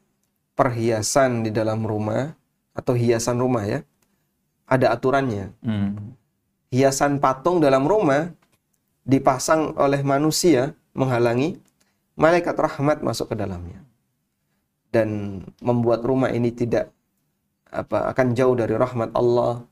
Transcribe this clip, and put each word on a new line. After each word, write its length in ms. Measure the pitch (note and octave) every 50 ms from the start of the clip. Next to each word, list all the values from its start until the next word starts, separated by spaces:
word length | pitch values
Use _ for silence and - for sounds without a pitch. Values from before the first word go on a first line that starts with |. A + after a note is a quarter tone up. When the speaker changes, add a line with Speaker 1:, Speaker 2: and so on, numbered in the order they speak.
| _ _ _ _ _ _ _ _ _ _ _
Speaker 1:
perhiasan 880 | - C3 C3 A#2 A#2 A2+ A#2 A2+ G#2+ G#2+ - - C#3+ C3+ B2+ B2 A2+ A2+
di 80 | A2
dalam 320 | G#2+ A2+ G#2+ A2 A2 A2 A2
rumah 500 | G#2+ G#2+ G#2 G#2+ G#2+ A2 A#2+ C3 D#3+ - _ _ _ _ _ _ _ -
atau 200 | - - - B2+
hiasan 440 | A#2+ A#2 A#2+ A#2+ A#2 A#2 B2+ B2
rumah, 280 | A#2+ B2+ B2+ B2+ A2+ G2+
ya, 160 | G#2 A#2+ C#3+ - _ _ _ _ _ _ _ _ _ _ _ _ _ _ _ _
ada 240 | - C3 C3 B2 A2 A2+
aturannya. 560 | A#2+ - C3 C3 C#3 C3+ B2+ G#2+ G2+ F#2+ F#2+ - _
Speaker 2:
Hmm. 520 | - A#2+ G#2+ G#2 G2+ G2+ G#2 G#2 G#2 A2+ B2+ _ _ _ _ _ _ _ _ _ _ -
Speaker 1:
Hiasan 480 | - B2+ C3+ C3+ C3+ - C#3 C#3+ C#3+
patung 460 | C#3 C#3 C3+ C3 C#3 - E3+ F3+ F3 D#3
dalam 240 | C#3 C3+ C3+ C3+
rumah 420 | D#3 G3+ G#3+ G3+ D3 C3+ D3 E3 F3 E3 _ _ _ _ _ _ _ _ _ _ _ _ _ -
dipasang 680 | B2 C3 C3+ C#3 C#3+ C3 B2+ - - D#3+ D#3+ D3+ - - -
oleh 240 | C#3+ C#3 C#3 C#3+ C#3
manusia 720 | C#3 C#3 C#3 D3+ D#3 D3+ - - F3+ D3 B2 C3 D3 D3+ _ _ _
menghalangi, 680 | - - C3+ C3 B2+ A#2 A#2+ A#2+ A#2 B2 C#3 E3+ G3 - _ _ _ _ _ _ _ _ _ _ -
malaikat 400 | - D3 D#3+ F3 F3 E3+ E3 -
rahmat 460 | - D3 D3+ - - - D3 D3+ D3+
masuk 300 | - B2 A#2 - - -
ke 40 | B2
dalamnya. 420 | G#2+ G2+ G2 F#2+ F2 E2+ E2+ - - - _ _ _ _ _ _ _ _ _ _ _ _ _ _ _ _ _ _ _ _
Dan 540 | - - A#2 A2 G#2+ G#2+ G#2 G2+ G2+ G2 F#2 E2 - - -
membuat 400 | - A#2+ A#2+ A#2+ A#2 A#2 A#2 A#2
rumah 300 | A#2 B2+ C3 C3 B2+ A2
ini 180 | A#2 A#2 A#2+ A#2+
tidak, 400 | A#2 - A#2+ A#2 A#2 A2 - - _ _ _ _ _ _ _ _ _ _ _ _ _ _ _ -
apa, 400 | - - - - - G#2 - - A#2
akan 180 | - C3 B2 A#2+
jauh 220 | A#2 C3 B2+ B2+
dari 180 | A#2+ A2 G#2 A2
rahmat 380 | A2+ B2 A2+ B2 A#2+ A2+ A2+ -
Allah, 480 | A#2+ B2 A#2+ A#2+ A#2+ A#2+ A#2+ A#2+ B2 - _